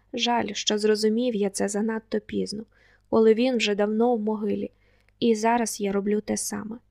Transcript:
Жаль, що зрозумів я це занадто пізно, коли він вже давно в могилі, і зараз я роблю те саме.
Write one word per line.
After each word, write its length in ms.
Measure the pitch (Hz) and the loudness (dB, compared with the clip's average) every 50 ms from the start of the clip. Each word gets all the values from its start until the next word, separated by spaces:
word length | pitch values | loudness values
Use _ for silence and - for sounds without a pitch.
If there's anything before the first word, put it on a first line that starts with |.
| _ _ - | _ _ -6
Жаль, 400 | 247 233 233 240 233 220 208 202 | -2 -2 0 0 0 -2 -2 -6
що 240 | - - - 214 214 | -6 -2 -2 0 2
зрозумів 580 | 208 214 214 208 214 214 214 226 247 254 233 | 2 2 2 2 2 0 2 0 0 0 0
я 140 | 202 202 196 | 0 -2 -2
це 180 | 196 - 202 196 | -2 -2 -4 -2
занадто 520 | 202 202 214 226 220 220 - _ - 214 | -2 -2 -2 -2 -4 -6 -6 _ -6 -6
пізно, 440 | 208 - - 196 190 185 190 214 226 - _ _ _ _ _ _ _ _ | -6 -6 -6 -6 -6 -6 -8 -10 -14 -16 _ _ _ _ _ _ _ _
коли 240 | - 226 220 220 220 | 2 6 6 6 6
він 240 | 208 247 262 254 226 | 6 4 2 2 2
вже 180 | 208 208 208 | 0 0 0
давно 400 | 196 208 208 214 214 233 247 247 | 0 0 0 2 2 2 2 2
в 60 | 226 | 0
могилі, 500 | 208 214 220 208 214 202 196 202 202 - - _ _ _ _ _ _ _ _ _ | 0 -2 -4 -2 -4 -4 -4 -4 -6 -8 -10 _ _ _ _ _ _ _ _ _
і 160 | - 240 226 | 2 2 2
зараз 460 | 214 214 226 233 240 233 220 - - | 2 2 2 2 2 0 -2 -4 -4
я 100 | 208 196 | -4 -2
роблю 300 | 196 202 196 208 208 214 | -2 -2 0 0 0 -2
те 160 | - - 214 208 | -2 -2 -4 -4
саме. 400 | - - - 208 202 214 226 247 - _ | -4 -6 -8 -8 -10 -10 -12 -14 -16 _